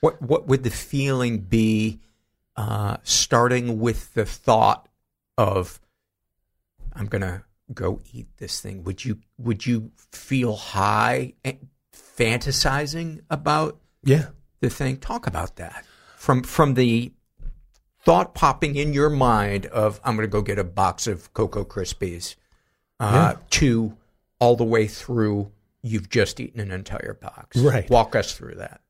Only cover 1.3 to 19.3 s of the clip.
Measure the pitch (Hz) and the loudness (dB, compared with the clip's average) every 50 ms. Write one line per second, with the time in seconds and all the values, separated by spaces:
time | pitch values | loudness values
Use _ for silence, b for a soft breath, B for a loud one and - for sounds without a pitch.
1.3 | 117 107 95 90 - 113 110 110 110 107 107 110 107 - - _ _ _ _ _ | 0 -2 -4 0 2 2 4 4 2 2 0 -2 -4 -8 -16 _ _ _ _ _
2.3 | _ _ _ _ _ - 110 107 110 104 104 101 - - _ - - - - - | _ _ _ _ _ -8 -6 -4 -4 -2 -2 -2 -4 -6 _ -2 0 0 0 4
3.3 | - 120 117 123 127 123 120 120 117 107 110 117 110 - - - _ - 107 - | 4 4 4 4 2 2 0 -2 -2 0 0 0 0 -2 -6 -6 _ -2 -2 -2
4.3 | - - _ - 117 110 113 104 107 - _ _ _ _ _ _ _ _ _ _ | -4 -6 _ 2 4 6 6 4 2 0 _ _ _ _ _ _ _ _ _ _
5.3 | _ - 113 98 98 98 90 87 - - _ _ _ _ _ _ _ _ _ _ | _ 0 0 2 2 -2 -2 -4 -10 -20 _ _ _ _ _ _ _ _ _ _
6.3 | _ _ _ _ _ _ _ _ _ _ - - - - 107 98 - 104 98 92 | _ _ _ _ _ _ _ _ _ _ -12 -12 -10 -8 -10 -6 -4 -4 -4 -4
7.3 | 90 92 - _ _ _ _ _ 117 - - 87 101 - - - - 120 113 - | -6 -10 -12 _ _ _ _ _ -12 -6 -4 -4 -4 -6 -10 -16 -18 -18 -18 -18
8.3 | - _ - - - - - 101 98 95 85 90 95 - - 131 110 104 _ _ | -18 _ -12 -10 -10 -10 -10 -12 -14 -10 -8 -10 -10 -8 -6 -8 -8 -8 _ _
9.3 | _ _ 123 117 113 101 - - 120 113 110 113 _ _ _ _ - - - - | _ _ -4 -4 -4 -4 -2 -2 -2 -2 -2 -8 _ _ _ _ -20 -20 -8 -4
10.3 | 135 131 123 120 107 - - - - 98 95 104 107 107 110 117 123 131 131 123 | -2 0 0 0 -2 -4 -8 -8 -2 0 0 2 2 2 2 2 0 -2 -4 -6
11.3 | - _ _ 131 135 - - - _ _ _ _ _ - - - _ - 120 113 | -10 _ _ -10 -10 -10 -16 -20 _ _ _ _ _ -20 -20 -20 _ -2 0 2
12.3 | 113 123 - 139 135 - - 143 135 143 151 143 147 165 170 165 156 156 - _ | 2 0 -2 -2 -2 0 0 0 0 0 -2 -4 -6 -6 -8 -8 -10 -12 -8 _
13.3 | 160 143 147 151 151 151 156 156 - _ _ _ _ _ - 139 135 156 151 - | -6 -4 0 0 2 2 2 -2 -4 _ _ _ _ _ 2 4 4 4 4 -2
14.3 | - - _ _ _ _ - 123 - - 143 131 131 135 - - - 240 240 - | -8 -20 _ _ _ _ -4 -4 -2 -2 -4 -4 -4 -4 -6 -6 -6 -4 -4 -4
15.3 | - 82 85 - - - 87 82 - - - b b b b b b b - - | -4 -4 -6 -6 -8 -12 -14 -14 -14 -18 -20 b b b b b b b 0 2
16.3 | 139 127 127 - - - 160 143 135 120 127 120 113 117 120 123 _ _ _ _ | 2 2 2 -2 2 2 4 4 4 4 4 4 4 2 0 -4 _ _ _ _
17.3 | _ _ - - - - _ _ _ _ _ _ _ _ _ - 165 180 180 - | _ _ -12 -12 -12 -12 _ _ _ _ _ _ _ _ _ 4 6 6 4 0
18.3 | _ - - 147 135 - - 151 139 143 143 147 147 139 143 151 147 139 131 123 | _ 2 2 2 2 2 -2 -2 -2 -2 -2 0 2 2 2 2 4 4 4 4